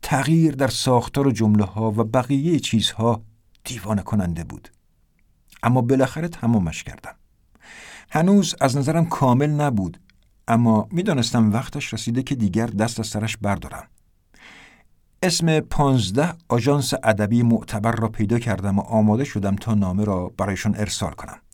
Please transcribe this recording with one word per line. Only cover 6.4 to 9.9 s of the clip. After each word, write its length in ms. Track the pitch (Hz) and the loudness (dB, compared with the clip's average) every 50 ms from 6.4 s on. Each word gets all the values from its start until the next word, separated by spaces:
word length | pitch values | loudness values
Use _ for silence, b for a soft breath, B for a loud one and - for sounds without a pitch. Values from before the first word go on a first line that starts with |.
| - 117 120 107 92 160 - - | 0 2 2 2 2 -2 -4 -8
کردم. 320 | - - - - - - - _ _ _ _ _ _ _ _ B B B B B B B B B B B | -12 -14 -16 -16 -18 -20 -20 _ _ _ _ _ _ _ _ B B B B B B B B B B B
هنوز 420 | - 151 165 185 202 202 185 160 - - | -2 0 4 6 6 6 4 2 -2 0
از 160 | 135 135 120 | 0 0 2
نظرم 300 | 143 135 135 160 170 165 | 0 0 0 2 0 0
کامل 440 | 165 - - 143 127 123 127 147 151 | 0 0 0 2 4 4 4 2 2
نبود، 500 | 151 147 147 143 123 101 95 85 | 0 0 0 0 0 -2 -2 -4